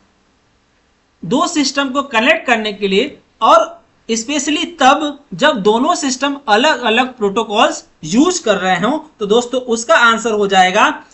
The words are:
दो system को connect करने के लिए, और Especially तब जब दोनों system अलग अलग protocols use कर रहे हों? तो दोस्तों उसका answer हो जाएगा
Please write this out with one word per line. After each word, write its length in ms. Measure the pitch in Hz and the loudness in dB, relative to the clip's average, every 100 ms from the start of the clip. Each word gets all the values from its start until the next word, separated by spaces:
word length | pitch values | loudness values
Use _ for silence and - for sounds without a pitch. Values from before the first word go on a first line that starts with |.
| _ _ _ _ _ _ _ _ _ _ _ _ 165 | _ _ _ _ _ _ _ _ _ _ _ _ -4
दो 220 | 262 339 | -2 0
system 420 | 302 269 277 277 | -2 -2 -2 -4
को 140 | 277 | -4
connect 440 | - 226 262 330 302 | -2 0 0 0 0
करने 260 | 226 214 | -2 -2
के 140 | 196 202 | -4 -2
लिए, 320 | 190 294 - _ - | 0 -2 -6 _ 0
और 360 | 226 330 311 - _ _ - | 4 4 2 -8 _ _ -8
Especially 540 | 226 226 294 302 320 330 | -6 -4 -4 -2 -4 -4
तब 580 | - 262 294 302 - - | 0 2 2 -2 -8 -12
जब 240 | 165 294 262 | -2 0 0
दोनों 380 | 208 226 302 339 | 0 2 0 0
system 420 | 277 254 277 277 - | -2 -2 -4 -4 0
अलग 340 | 208 302 262 | 2 2 0
अलग 360 | 240 226 254 - | 0 0 -2 -2
protocols 680 | 202 214 214 208 302 - - _ | -4 -2 -2 0 0 -2 -14 _
use 400 | 156 214 359 359 | -2 2 2 2
कर 120 | 220 185 | -2 0
रहे 200 | 185 175 | 0 0
हों? 400 | 214 302 - - | 0 -4 -8 -8
तो 60 | 208 | 0
दोस्तों 360 | 233 240 262 | 0 0 -4
उसका 340 | 247 226 - 302 | -4 -4 0 2
answer 360 | 233 220 226 | 4 2 -2
हो 160 | 208 196 | -2 2
जाएगा 560 | 190 185 202 285 294 - | 4 4 4 0 -2 -12